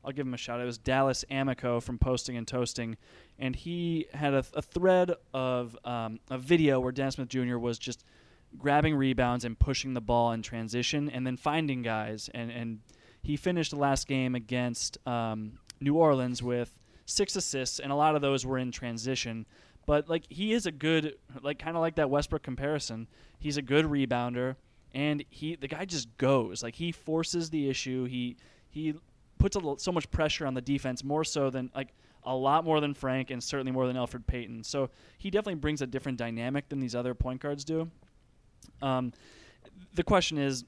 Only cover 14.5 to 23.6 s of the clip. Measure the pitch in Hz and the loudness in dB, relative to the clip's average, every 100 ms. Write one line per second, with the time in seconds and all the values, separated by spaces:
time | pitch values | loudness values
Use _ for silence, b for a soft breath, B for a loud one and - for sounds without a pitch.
14.5 | 127 123 120 - - - 120 113 110 107 | -2 -2 -2 -6 -6 -4 -2 -2 -4 -8
15.5 | - _ - 139 151 160 135 123 123 120 | -12 _ -4 2 6 8 6 2 -2 -2
16.5 | 123 120 - b b b - 202 202 - | -2 -4 -10 b b b -2 0 0 -2
17.5 | 139 127 - 139 143 151 151 139 135 123 | -4 -4 -6 -2 2 4 4 2 0 0
18.5 | 131 127 - 123 113 117 131 120 113 110 | -2 -4 -6 -8 -6 -4 -2 -4 -8 -12
19.5 | b b b - 147 151 165 - - 214 | b b b 0 0 2 -4 -4 -6 0
20.5 | 226 190 147 151 160 151 - _ 135 135 | 0 0 -2 2 4 2 -8 _ -8 -6
21.5 | 147 160 165 165 160 147 143 147 151 - | -4 -4 0 0 2 2 2 0 -4 -4
22.5 | 127 143 151 - 113 117 b b b 147 | -4 -2 -2 -4 -8 -12 b b b -4
23.5 | 147 | -2